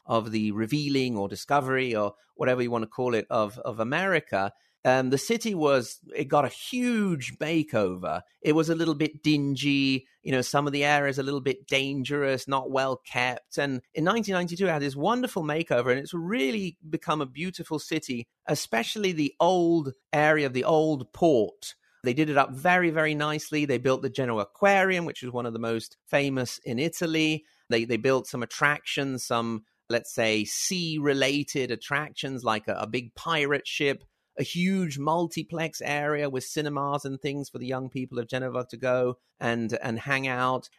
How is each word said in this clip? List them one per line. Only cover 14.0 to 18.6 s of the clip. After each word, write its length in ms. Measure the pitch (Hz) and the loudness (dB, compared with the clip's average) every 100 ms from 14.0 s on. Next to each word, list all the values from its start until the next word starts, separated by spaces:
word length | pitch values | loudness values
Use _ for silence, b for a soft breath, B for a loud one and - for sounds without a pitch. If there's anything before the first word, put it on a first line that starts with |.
nineteen 280 | 160 226 202 | 0 2 0
ninety-two, 340 | 185 175 170 190 | 0 -2 0 0
it 40 | |
had 120 | 156 | 0
this 140 | 143 135 | -2 -2
wonderful 460 | 165 240 254 - | 0 0 -2 -2
makeover, 480 | 151 151 160 127 123 | -2 -2 0 2 2
and 80 | 127 | 0
it's 160 | 147 | -2
really 600 | 175 165 233 269 226 185 - 160 | -6 -4 0 0 0 -4 -8 -8
become 320 | 156 - 151 | -6 -2 -2
a 60 | 139 | -2
beautiful 520 | 131 180 180 160 151 | -6 -8 -8 -8 -8
city, 480 | - 156 - 123 117 _ - | -4 -6 -4 -6 -8 _ -4
especially 640 | 151 | -4